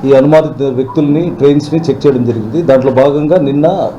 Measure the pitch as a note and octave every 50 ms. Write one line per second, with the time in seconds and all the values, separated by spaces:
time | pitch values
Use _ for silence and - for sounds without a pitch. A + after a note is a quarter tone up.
0 | - C3+ C#3 C3+ C3 D3 D#3 D#3 D#3 D3+ B2 A#2 C#3 C#3 B2+ A#2+ C3 - - D#3+
1 | D3+ C#3+ C#3+ D#3 F3 F3 - - C3+ C#3+ C#3+ C#3+ - - D#3 E3 D#3+ - C#3 -
2 | - D3 C3+ B2 A#2+ A#2+ A2+ A2 G#2 A2 A2+ D#3+ E3+ C3 C3+ C3 B2+ C#3 B2+ B2
3 | C3+ C#3+ C#3+ D3+ D3+ D3+ E3+ F#3 C#3+ C#3 C3+ D3 D3 E3 F#3+ F#3+ C#3+ G#2 -